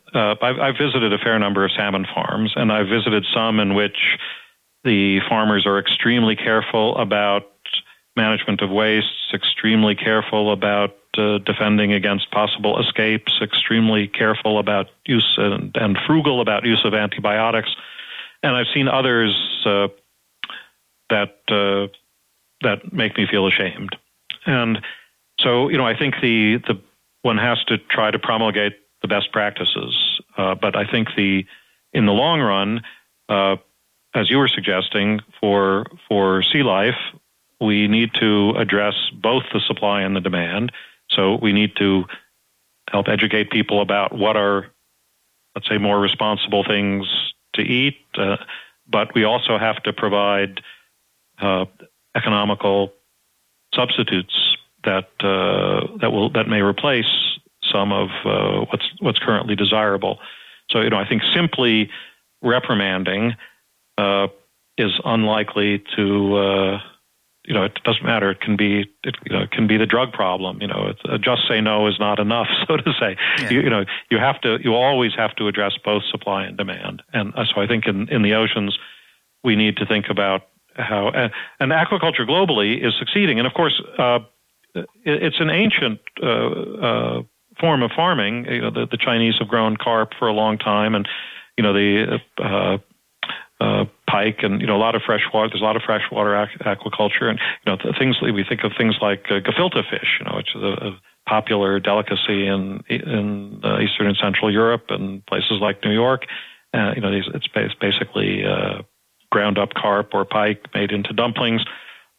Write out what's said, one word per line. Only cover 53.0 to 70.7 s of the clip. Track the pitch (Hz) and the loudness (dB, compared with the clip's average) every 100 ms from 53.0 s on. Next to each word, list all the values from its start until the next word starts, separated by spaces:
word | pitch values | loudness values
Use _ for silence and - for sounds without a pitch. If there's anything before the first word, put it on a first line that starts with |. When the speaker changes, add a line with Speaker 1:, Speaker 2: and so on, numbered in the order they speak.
| _ _ _ _ _ _ _ | _ _ _ _ _ _ _
Speaker 1:
substitutes | - 123 - 120 92 90 - - - _ _ | -2 0 0 0 -2 -2 -2 0 0 _ _
that, | 107 95 92 - | -2 -2 -4 -4
uh, | 98 95 95 95 95 98 - - | 0 0 2 2 0 0 -4 -2
that | 113 | -2
will, | 110 110 | 0 0
that | 113 113 | 0 0
may | 107 | 2
replace | 101 95 147 123 110 - - - _ _ | 2 2 0 0 0 0 0 -4 _ _
some | - 104 101 | -2 0 0
of, | 98 92 - 104 | 0 -2 -4 -2
uh, | 98 101 98 113 | 0 0 0 -2
what's, | 117 - - | -4 -4 -2
what's | 170 110 | -2 0
currently | - 107 113 104 | 0 0 0 0
desirable. | 104 107 107 98 98 - - - - - - | 2 2 2 0 -2 -4 -10 -20 -20 -18 -4
So, | 117 | 0
you | 110 | 2
know, | 107 | 0
I | 101 | 0
think | 113 - | 0 2
simply | 170 170 - 120 110 101 - - _ _ _ | 2 2 2 2 2 0 -6 -20 _ _ _
reprimanding, | 123 123 - 110 98 92 92 98 117 117 - _ _ _ _ - | 0 0 2 0 0 0 -2 0 -2 -4 -12 _ _ _ _ -2
uh, | 101 98 98 - _ _ _ - | 2 2 0 -4 _ _ _ -4
is | 107 - | -2 -2
unlikely | - 113 107 107 104 104 104 101 - - | 0 0 2 0 -2 -2 0 -2 -4 -2
to, | 101 101 101 101 | 0 2 2 2
uh, | 98 98 95 101 - - _ _ _ _ - | 2 2 0 -2 -10 -20 _ _ _ _ -4
you | |
know, | 107 | -2
it | 101 - | -2 -2
doesn't | - 107 | -2 -2
matter. | - 113 98 | 0 0 0
It | 95 | -2
can | - 104 | -2 0
be, | 104 101 98 _ | 2 0 -4 _
it, | - - - | -10 -10 -6
you | 98 | -4
know, | |
it | 101 | -2
can | - 107 | 0 2
be | 110 | 2
the | 110 | 2
drug | 117 127 | 2 0
problem. | - 92 92 92 87 | -2 -2 -2 -4 -6
You | |
know, | 101 | -6